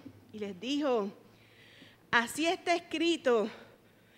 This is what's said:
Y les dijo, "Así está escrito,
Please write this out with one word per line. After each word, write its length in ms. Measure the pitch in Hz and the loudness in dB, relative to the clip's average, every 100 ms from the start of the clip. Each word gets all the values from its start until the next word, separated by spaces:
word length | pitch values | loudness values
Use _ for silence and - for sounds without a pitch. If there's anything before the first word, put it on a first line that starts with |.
| - - - | -20 -20 -18
Y 60 | 214 | -10
les 180 | 202 180 | -10 -8
dijo, 500 | 233 285 294 233 202 - - - - - - - - - - | -4 0 2 2 0 -6 -20 -20 -20 -20 -20 -20 -20 -20 0
"Así 340 | 240 233 - | 0 0 0
está 300 | 330 359 - | 0 0 0
escrito, 760 | 339 - 320 339 330 262 233 214 - - - _ - _ | -2 -2 -2 0 2 2 2 2 -6 -20 -20 _ -20 _